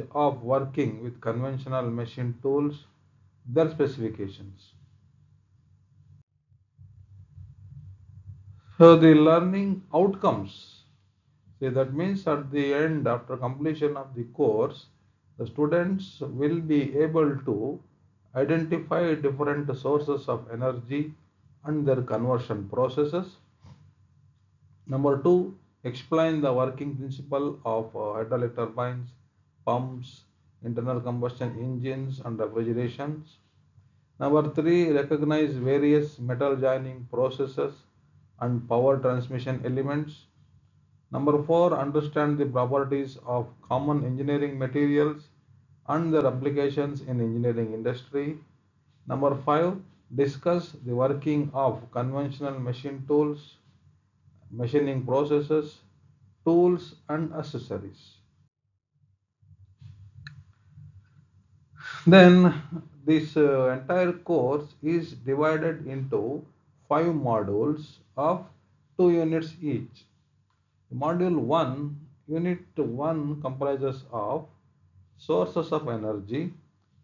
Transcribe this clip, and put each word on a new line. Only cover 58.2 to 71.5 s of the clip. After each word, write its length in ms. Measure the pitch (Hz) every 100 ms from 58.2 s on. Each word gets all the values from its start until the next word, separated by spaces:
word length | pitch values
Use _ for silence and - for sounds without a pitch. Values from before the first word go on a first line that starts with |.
| _ _ _ _ _ _ _ _ _ _ _ _ 98 98 - _ - - - - - - - _ _ - - - _ _ _ _ _ _ _ - - - 170
Then 480 | 190 180 180 180 - - 165 - -
this, 320 | 143 156 156 156
uh, 340 | 143 135 127
entire 420 | 131 139 180 180
course 640 | 175 - 160 123 147 147 -
is 300 | 151 170 156
divided 720 | 123 120 135 156 156 165 156 131
into 580 | 135 131 110 113 151 - _ _ _ _
five 180 | 147 170
modules 920 | 156 123 110 98 101 135 151 - - _ -
of 300 | 151 185 - - _ _ _ -
two 140 | 180
units 420 | 170 160 160 160 -
each. 440 | 151 120 - - _ _ _ _ _ _ _ _ _
Module 420 | 123 147 175 180 160
one, 600 | 117